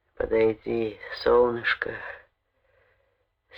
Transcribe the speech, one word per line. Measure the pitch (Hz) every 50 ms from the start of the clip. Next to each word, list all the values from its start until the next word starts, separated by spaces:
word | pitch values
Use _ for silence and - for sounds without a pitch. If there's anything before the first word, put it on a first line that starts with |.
| _ _ _
«Подойди, | - - - 113 113 113 110 110 - - 120 117 117 113 107 104 - - - - -
солнышко. | - 120 120 120 123 120 117 117 113 - - - - 117 117 113 - - - - - _ _ _ _ _ _ _ _ _ _ _ _ _ _ _ _ _ _ _ _ _ _ _ _ _ -